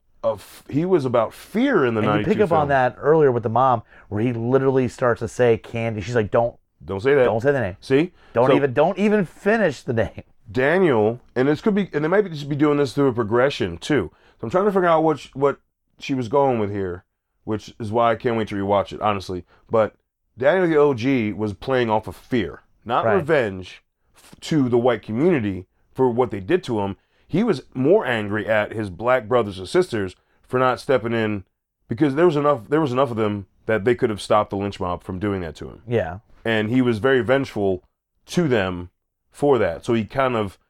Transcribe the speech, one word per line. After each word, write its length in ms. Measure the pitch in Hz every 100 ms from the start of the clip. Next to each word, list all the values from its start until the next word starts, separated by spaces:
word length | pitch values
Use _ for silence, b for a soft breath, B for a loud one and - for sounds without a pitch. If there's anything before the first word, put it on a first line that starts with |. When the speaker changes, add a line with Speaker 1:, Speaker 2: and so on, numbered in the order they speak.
| _ _
Speaker 1:
a 80 | 113
f-, 320 | 104 - - -
he 180 | 135 180
was 200 | 180 127
about 280 | 117 110 -
fear 500 | - 214 277 208 123
in 80 |
the 60 | 113
Speaker 2:
And 60 | 107
you 40 |
Speaker 1:
ninety-two 180 | 104 107
Speaker 2:
pick 100 | 214
up 80 | -
Speaker 1:
film. 120 | 160
Speaker 2:
on 60 | 147
that 260 | 135 127 -
earlier 340 | 139 160 143
with 120 | 120
the 60 | 110
mom, 340 | 113 131 120 - b b
where 120 | 104
he 100 | 123
literally 540 | 117 117 131 135 131 123
starts 320 | - 123 113
to 80 | 110
say 300 | - 120 113
Candy. 420 | - 117 113 107
She's 140 | 95 123
like, 160 | 104
"Don't, 240 | 120 120 - _ _
Speaker 1:
Don't 160 | 76 98
say 120 | 131
that. 120 | 143 117
Speaker 2:
don't 160 | 110
say 100 | 131
the 80 | 139
name. 160 | 98 90
Speaker 1:
See? 320 | - 135 180 b b
Speaker 2:
Don't 140 | 117 131
Speaker 1:
So 60 | 135
Speaker 2:
even, 180 | 139
don't 240 | 123 165 190
even 260 | 208 214 175
finish 580 | - 196 226 185 127
the 100 | -
name." 300 | 113 98 - - _ -
Speaker 1:
Daniel, 680 | 101 135 180 175 117 107 123 - 123
and 120 | 139
this 140 | 151
could 140 | 220 202
be, 160 | 190
and 100 | 147
they 40 | 156
might 120 | 196
be, 100 | 196
just 180 | 151 143
be 60 | 147
doing 220 | 151 147
this 140 | 139
through 160 | 143 139
a 40 |
progression 640 | 117 104 120 135 - 95 82
too. 320 | - 143 - b b b
So 60 | 113
I'm 40 |
trying 160 | 180 208
to 60 |
figure 180 | 190 180
out 140 | 160
what 160 | 160 147
sh-, 100 | - 135
what 240 | 139 131 _ _ _ _
she 160 | - 131
was 120 | 117
going 300 | 143 139 117
with 140 | 104
here, 320 | 104 95 90 - _ _ _
which 320 | - 107 - -
is 120 | 110
why 200 | 117 117
I 40 | 110
can't 200 | 123 113
wait 120 | 107
to 80 | 101
rewatch 360 | 98 101 92
it, 80 | -
honestly. 440 | 107 98 92 92 - b _
But 240 | 113 104 - _ _ _ 107
Daniel 280 | 135 185 175
the 100 | 151
O 180 | 147 123
G 360 | 127 131 107
was 200 | 95 107
playing 380 | 95 - 131 117
off 160 | 107 95
of 80 | -
fear, 460 | - 123 82 - _ _ 104
not 200 | 120 117
Speaker 2:
Right. 80 | 175
Speaker 1:
revenge 680 | 147 151 110 95 90 - _ _ _ _
f-, 200 | - -
to 280 | - 160 127
the 80 | 120
white 240 | 123 113
community 640 | - 110 175 156 104 90 - _ _
for 160 | - 131
what 220 | 117 123
they 80 | 101
did 240 | 92 175
to 160 | - 110
him. 160 | 98 98 _ _ _
He 160 | 170
was 200 | 233 135 -
more 320 | 131 135 214 127
angry 400 | 117 104 104 98
at 260 | 107 104
his 160 | 107 104
black 360 | 85 120 127 107
brothers 300 | 123 104 90
and 80 | 92
sisters 480 | 180 180 110 95 - _ _
for 180 | _ 127
not 200 | 131 117
stepping 340 | - 127 113
in, 320 | 117 110 104 - _ _ _ _
because 260 | 120 151 135
there 100 | 180
was 80 | 147
enough, 320 | 143 135 101
there 120 | 151
was 100 | 147
enough 180 | 123 143
of 60 | 110
them 300 | 107 104 95 _ -
that 200 | 110 110
they 100 | 123
could 140 | 120
have 100 | 104
stopped 280 | - 107 104
the 60 | 101
lynch 220 | 101 -
mob 220 | 90 87
from 140 | - 92
doing 220 | 101 95
that 140 | 82 76
to 140 | 69
him. 120 | 55 -
Speaker 2:
Yeah. 320 | 117 85 90 - - 117
Speaker 1:
And 240 | 110 107
he 120 | 127
was 180 | 123 110
very 220 | 127 135
vengeful 600 | 107 135 131 110 98 90 - _ _ _ -
to 200 | - 160
them 420 | 117 92 90 87 _ _ _ _
for 260 | - 143 123
that. 260 | 92 82
So 100 | - 117
he 100 | 101
kind 300 | 135 131 117
of 240 | 101 - _